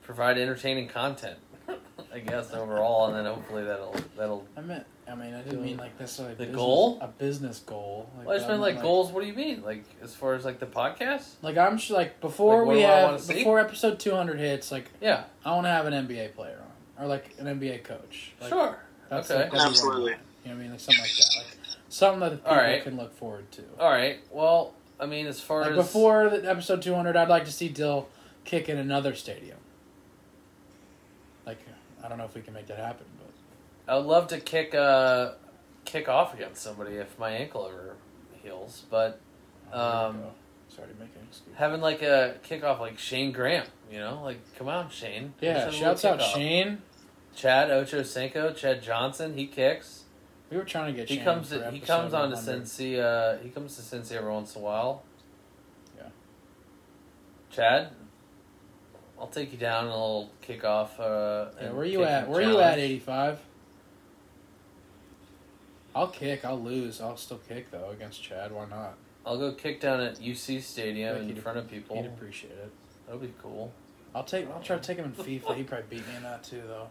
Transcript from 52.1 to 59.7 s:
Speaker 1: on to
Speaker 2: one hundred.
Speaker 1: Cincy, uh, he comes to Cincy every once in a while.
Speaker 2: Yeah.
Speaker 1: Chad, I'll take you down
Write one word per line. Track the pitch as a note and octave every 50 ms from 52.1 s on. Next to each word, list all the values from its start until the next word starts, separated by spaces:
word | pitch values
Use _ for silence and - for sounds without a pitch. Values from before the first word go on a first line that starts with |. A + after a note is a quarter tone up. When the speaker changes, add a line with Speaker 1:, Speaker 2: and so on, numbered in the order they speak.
| D#3
Speaker 1:
on | D#3 C#3+ C#3
to | B2+
Speaker 2:
one | A#2 A2+
hundred. | A#2 B2+ B2 A#2+
Speaker 1:
Cincy, | A2 - - C3 C3 B2+ B2
uh, | A#2+ A#2+ A#2 A#2 A2+ A2+ A2 -
he | A#2 B2
comes | B2+ C#3+ C#3+ C#3+ - -
to | -
Cincy | - B2+ A#2+ A#2 A2 A#2
every | A2+ G#2+ G#2+
once | G#2+ G#2+ G#2 G#2 -
in | G#2+
a | G#2
while. | G#2 G#2 A2 A#2 B2+ C#3 C#3+ - - _ - - - - _ _ _ _ - - _ - _ - - - -
Speaker 2:
Yeah. | - - - - _ _ _ _ _ _ _ _ - - - _ _ _ _ - _ - _ _ _ - - - - _
Speaker 1:
Chad, | - - A#2 A2+ B2 D3 E3+ E3+ - - - - _ _ _ _ - _ _ _ _ - - - - - _ _ - - - - - -
I'll | A#2 A2+
take | - D3+ C#3+ C3+
you | C3+ A#2+
down | A#2+ A#2